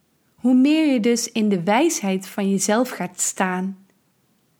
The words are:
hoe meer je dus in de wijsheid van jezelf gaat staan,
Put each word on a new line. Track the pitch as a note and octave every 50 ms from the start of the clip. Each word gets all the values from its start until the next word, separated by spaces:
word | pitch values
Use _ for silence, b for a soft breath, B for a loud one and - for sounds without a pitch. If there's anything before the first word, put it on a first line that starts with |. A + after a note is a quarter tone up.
| _ _ _ _ _ _ _
hoe | _ - A#3+ C4
meer | B3+ C4 D4 D#4 D#4+ D#4 D4 C4+
je | B3
dus | G3+ A#3+ A#3+ A#3 - - -
in | A3+ G#3+ G#3
de | G3 F3+ E3
wijsheid | G3 G#3 B3 E4 E4+ E4 - G#3 G3 F#3+ F#3+ F#3+ -
van | - - G3 G3
jezelf | G3 F#3+ G3 - G#3+ A#3 B3+ B3
gaat | - - F3+ F#3 - -
staan, | - - - - G3 F#3 F#3 F#3 F#3 F#3+ F#3+ - _ _ _ _ _ _ _ _ _ _ _ _ _ _ _